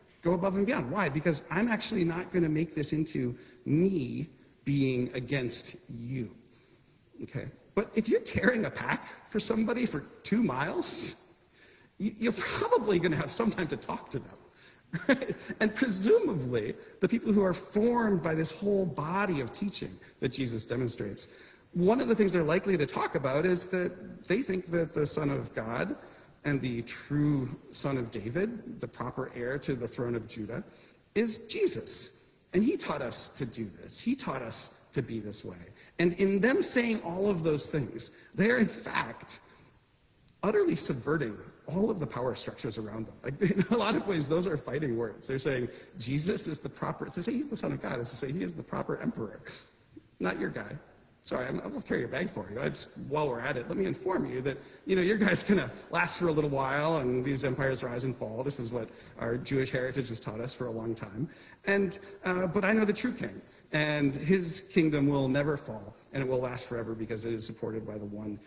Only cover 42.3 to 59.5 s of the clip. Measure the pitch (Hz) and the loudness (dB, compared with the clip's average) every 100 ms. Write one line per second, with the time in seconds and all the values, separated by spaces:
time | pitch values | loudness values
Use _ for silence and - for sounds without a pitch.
42.3 | - - - 123 113 107 110 107 - 131 | -2 -6 -6 -6 -6 -6 -8 -8 -8 -8
43.3 | 139 190 196 - 233 208 226 202 170 135 | 2 2 4 2 2 2 2 2 0 2
44.3 | 165 180 143 - 139 143 117 113 - - | 2 2 -2 -2 -2 0 0 -2 -6 -6
45.3 | 135 151 131 120 - - - 127 143 175 | -2 0 0 -2 -6 -14 -4 0 2 0
46.3 | - 160 151 131 - 143 151 143 175 196 | 0 -2 -6 -8 -6 -6 -4 -6 -4 -2
47.3 | 247 302 220 156 135 208 123 117 - 131 | -2 -4 -4 -2 -2 -4 -4 -4 -4 -4
48.3 | 175 180 156 - 135 - 143 - - 104 | -4 -4 -6 -6 -4 -4 -4 -4 -4 -6
49.3 | - - - - _ _ - - - 180 | -10 -14 -16 -18 _ _ -20 -18 -4 -2
50.3 | 180 - 127 104 147 - - - _ - | -2 -4 -6 -8 -12 -14 -20 -20 _ -6
51.3 | 127 127 156 - 277 - 165 - 135 196 | -4 -2 -4 -6 -8 -2 -2 -2 -2 -4
52.3 | - 95 110 147 143 - - 127 151 147 | -6 -8 -4 -4 -2 -4 -8 -4 -2 0
53.3 | 117 135 123 117 175 190 - 185 185 135 | -2 -4 -4 -4 -2 -2 -2 0 0 0
54.3 | 127 135 131 - - - 185 175 220 190 | -2 -4 -4 -10 -10 0 2 4 4 4
55.3 | 170 - 190 123 - - 170 175 - 175 | 4 4 4 2 -6 -4 0 0 2 2
56.3 | 151 147 135 131 143 156 160 127 127 135 | 4 2 2 0 2 2 2 2 0 0
57.3 | 131 139 127 139 127 127 120 131 120 113 | 0 0 2 0 0 -2 -2 -4 -4 -4
58.3 | 113 139 139 113 120 110 - - - 117 | -4 -4 -4 -4 -4 -6 -10 -18 -6 -2
59.3 | 123 120 | -2 0